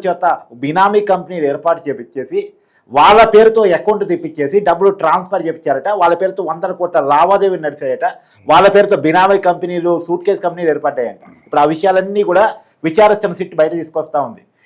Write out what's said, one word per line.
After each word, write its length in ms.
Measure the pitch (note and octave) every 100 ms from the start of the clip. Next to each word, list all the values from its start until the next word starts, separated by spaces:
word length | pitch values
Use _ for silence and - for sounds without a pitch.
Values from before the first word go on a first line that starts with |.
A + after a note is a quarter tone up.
| F#3+
చేత 320 | F3+ F3+ C#3 -
బినామీ 460 | A#2+ C#3 E3+ G3+ G#3
కంపెనీలు 460 | G3+ F3+ E3+ F3+ C#3+
ఏర్పాటు 440 | C#3 E3+ E3 C#3+
చేపించేసి, 640 | A#2+ A2+ C3+ B2 F#3 - _ _ _ _
వాళ్ళ 380 | C3+ E3 G#3+ A3
పేరుతో 320 | G#3 A3 A3
అకౌంట్ 480 | G3+ D#3 G3+ G#3 F#3
తెప్పించేసి 500 | E3 D#3 D3+ C#3 G3+
డబ్బులు 300 | F3+ F3 G3
ట్రాన్స్ఫర్ 560 | G3 D#3+ F3+ F3+ F3+ E3
చేపించారట. 420 | D#3+ D3+ C3+ F#3+
వాళ్ళ 280 | G#3 E3+ E3+
పేరుతో 280 | F#3+ F#3+
వందల 280 | D#3+ E3 F#3
కోట్ల 280 | F3+ F3 E3+
లావాదేవీలు 640 | C#3 C#3+ F3+ G3 G3 F3
నడిచాయట. 440 | D3+ C#3 C3+ B2 F3+ - _ _ C#3
వాళ్ళ 200 | D#3+ F#3+
పేరుతో 240 | G3+ G3+ E3+
బినామీ 420 | D#3 F3 F#3+ G3
కంపెనీలు, 600 | F3+ E3 F3+ F3+ E3+ E3+
సూట్ 260 | E3+ F3 G3+
కేసు 160 | F#3+
కంపెనీలు 280 | F3 E3+ E3
ఏర్పడ్డాయంట. 500 | D3+ C#3+ C3+ A#2 G2 - _ -
ఇప్పుడు 160 | D3
ఆ 20 |
విషయాలన్నీ 600 | D3+ D#3+ F#3+ F#3+ F#3+ G#3
కూడా 320 | F3 F3+ G#3+ - _ _
విచారిస్తున్న 500 | D#3+ G#3+ G#3+ G3+ G3+
సిట్ 220 | F3+ F#3 D#3
బయట 160 | D#3
తీసుకొస్తా 500 | E3+ D3+ - - D3
ఉంది. 200 | B2+ A2 _ _